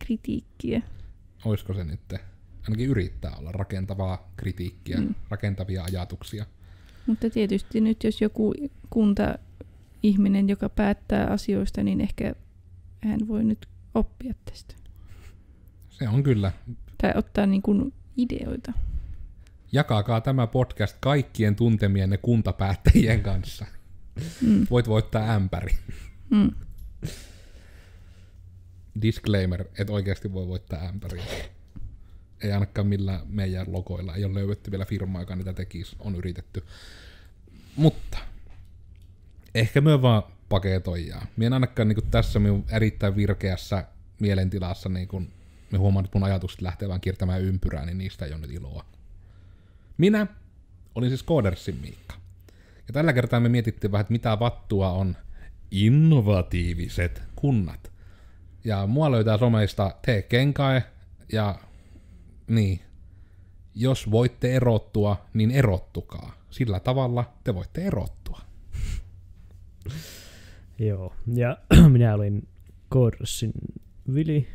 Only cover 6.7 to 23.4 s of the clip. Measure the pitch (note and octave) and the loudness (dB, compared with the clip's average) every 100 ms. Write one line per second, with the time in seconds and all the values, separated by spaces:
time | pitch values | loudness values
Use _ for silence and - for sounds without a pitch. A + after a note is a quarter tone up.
6.7 | - - - - A3 A3+ A3+ G#3 - - | -20 -20 -8 -4 -2 -2 0 0 -2 -2
7.7 | A3 A3 A3 A3 - G#3+ - G#3 - C#4+ | 0 0 2 -2 0 0 2 -2 -2 -8
8.7 | - - A3+ G#3+ G3+ G3+ - - - - | -12 -4 0 2 2 0 -4 -12 -20 -20
9.7 | - - - G#3+ G3 G3+ G3 G3 G3+ G#3 | -20 -20 0 2 4 4 4 2 0 -2
10.7 | - G3+ G#3 - G3+ - G#3 - G3 G3 | 0 2 0 0 0 0 -2 -2 -2 -2
11.7 | G3+ G3+ F#3+ G3+ - - - - - - | -2 0 0 -2 -2 -6 -6 -16 -20 -20
12.7 | - - - G#3+ G#3+ A3 G#3+ A3 G#3+ - | -20 -20 -8 -4 -2 -2 -2 -2 -2 -8
13.7 | - - A3 - - B3+ - - - - | -20 -4 -2 -2 -4 -12 -12 -14 -16 -20
14.7 | - - - - - - - - - - | -20 -20 -20 -20 -20 -20 -20 -20 -20 -20
15.7 | - - - A#2+ B2 C#3 A2 F#2+ - A#2 | -20 -20 -8 0 2 4 2 0 -4 -12
16.7 | A#2+ - - - - - - G3 G3 G#3 | -14 -14 -2 0 0 -2 0 2 2 2
17.7 | G3+ C#4 - - - B3 - - - - | 0 0 -8 -10 -6 -4 -4 -6 -8 -6
18.7 | - - - - - - - - - - | -4 -2 -4 -8 -12 -14 -18 -20 -20 -2
19.7 | C3+ D3 G#2+ G2+ A2+ C#3 C3 A2+ B2+ B2 | 0 2 0 2 0 0 0 2 0 0
20.7 | - G#2 - C3 C#3+ - - G#2+ G#2 A#2 | -2 -4 -2 0 0 0 0 0 4 2
21.7 | A2 G2+ G2 F#2+ G2+ B2 A#2 G2 - G2 | 4 2 2 0 0 2 2 2 -2 -2
22.7 | F#2 - A#3 A2+ - G2+ F#2+ | 6 8 8 6 2 2 -2